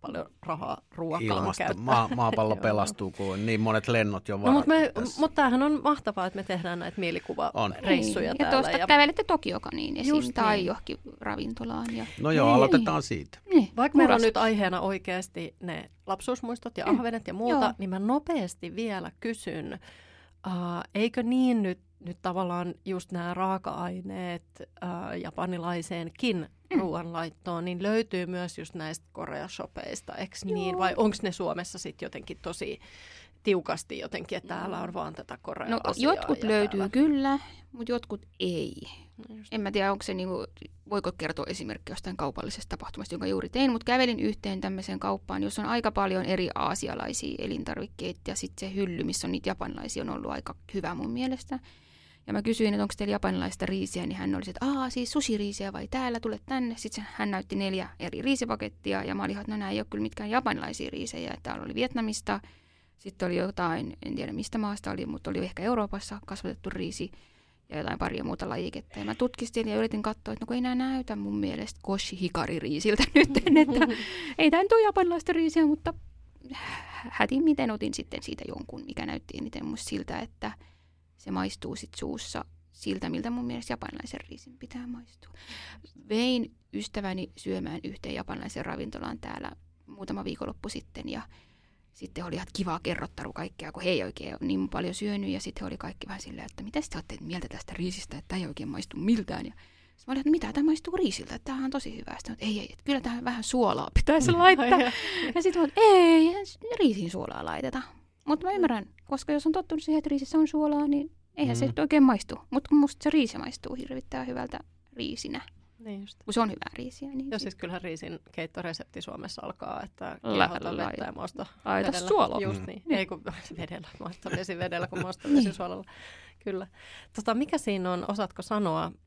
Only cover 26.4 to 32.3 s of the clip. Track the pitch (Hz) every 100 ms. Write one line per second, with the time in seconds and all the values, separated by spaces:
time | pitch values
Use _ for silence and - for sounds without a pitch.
26.4 | 156 _ _ 359 190 165 165 170 165 -
27.4 | - 170 175 175 196 220 226 185 175 180
28.4 | 180 - 165 175 156 160 _ - 165 151
29.4 | 151 - - - - - - - 185 -
30.4 | 190 180 180 180 190 - 214 202 202 175
31.4 | 175 160 180 180 170 - - 135 -